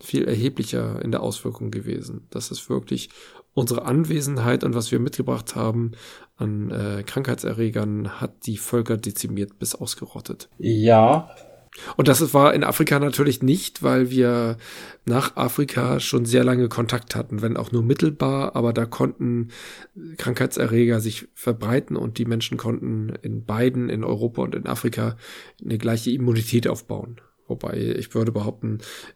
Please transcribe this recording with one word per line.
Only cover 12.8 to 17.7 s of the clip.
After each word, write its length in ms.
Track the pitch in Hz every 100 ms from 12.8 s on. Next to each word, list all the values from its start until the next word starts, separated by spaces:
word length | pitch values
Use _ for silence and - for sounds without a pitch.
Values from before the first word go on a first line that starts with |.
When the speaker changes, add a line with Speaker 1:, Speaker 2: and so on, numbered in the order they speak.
| 156 143
Speaker 1:
natürlich 420 | 143 131 147 120
nicht, 400 | 131 180 - -
weil 300 | 139 127 127
wir 460 | 131 120 120 117 113 - - - - -
nach 300 | 120 - -
Afrika 600 | 131 - 143 127 123 135
schon 240 | - 131 117
sehr 180 | 123
lange 260 | 123 123 120
Kontakt 460 | 117 117 123 - 113
hatten, 260 | 113 107
wenn 160 | 113 120
auch 140 | 113